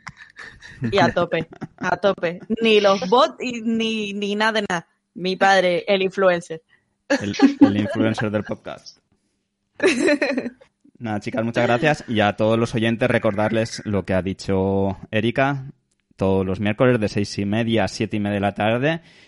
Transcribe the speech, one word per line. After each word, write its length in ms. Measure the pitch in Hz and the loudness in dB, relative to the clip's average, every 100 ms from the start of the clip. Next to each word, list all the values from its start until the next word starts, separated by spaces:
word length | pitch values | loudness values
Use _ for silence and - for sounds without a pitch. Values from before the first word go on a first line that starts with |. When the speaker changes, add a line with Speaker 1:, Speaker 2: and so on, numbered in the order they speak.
| - - - - - - - - 120 | -20 -20 -20 -20 -20 -20 -20 -8 -2
Speaker 1:
Y 60 | 196 | 2
a 160 | 170 | 2
tope, 340 | 180 170 165 160 - - - | 2 -2 -2 -6 -12 -18 -8
a 200 | 185 175 | -4 0
tope. 420 | 202 185 175 180 - 220 | 0 0 -4 -6 -8 -2
Ni 180 | 226 214 | 2 4
los 260 | 202 196 180 | 4 2 2
bots 260 | 247 320 - | 4 2 0
y 200 | 247 240 | -8 -6
ni, 520 | 220 226 226 220 208 | -4 -2 -2 -4 -6
ni 220 | 202 202 208 | -6 -4 0
nada 180 | 220 | 0
de 120 | 220 202 | 0 -2
nada. 180 | 175 - _ _ | -4 -8 _ _
Mi 220 | - 180 185 | -8 -6 2
padre, 480 | 196 190 180 170 - | 4 4 4 0 0
el 140 | 196 | 0
influencer. 600 | 185 190 185 175 - 160 _ _ _ _ - 277 | 0 2 2 2 -2 -14 _ _ _ _ -2 -2
Speaker 2:
El, 140 | 202 - 285 - | -2 4 4 6
el 160 | 277 104 | 4 4
influencer 540 | 196 - 110 110 107 | 0 0 0 0 -2
del 120 | 104 | -2
podcast. 540 | - 110 - - - - _ _ _ _ _ _ _ - | -4 -10 -12 -16 -18 -20 _ _ _ _ _ _ _ -2
Speaker 1:
<laughs> 1200 | 370 254 320 285 294 254 240 - _ _ _ - | 0 2 2 0 0 -4 -8 -12 _ _ _ -10
Speaker 2:
Nada, 220 | 117 104 | -6 -6
chicas, 240 | 120 117 113 | -4 -4 -2
muchas 200 | 123 120 | 0 0
gracias. 380 | 117 147 147 - | 2 0 -2 -2
Y 100 | 107 | 2
a 160 | 104 - | 2 2
todos 240 | 110 113 | 2 2
los 160 | 117 120 | 0 0
oyentes 340 | 113 113 123 | 0 0 2
recordarles 720 | 117 110 104 107 110 113 - 107 | 2 0 0 0 0 -2 -6 -4
lo 180 | 101 | -4
que 100 | 90 | 0
ha 80 | 95 | -2
dicho 760 | 90 92 - 95 98 98 98 92 - | -2 -6 -2 0 0 0 -2 -4 -6
Erika. 560 | 110 113 139 135 139 135 - _ _ _ - | -2 0 0 0 -2 -8 -18 _ _ _ -2
Todos 280 | 95 95 92 | 0 2 0
los 140 | 92 | -2
miércoles 400 | 104 107 127 123 | -2 2 2 2
de 80 | 104 | 0
seis 300 | 107 101 - | -2 -4 -4
y 80 | 101 | -4
media 400 | 107 113 110 92 | -2 0 0 0
a 20 | |
siete 300 | - 107 110 | -2 -4 -2
y 20 | |
media 160 | 104 104 | -2 0
de 60 | |
la 120 | 101 | -2
tarde. 480 | 98 107 120 147 165 - - | 0 0 0 0 -4 -8 -20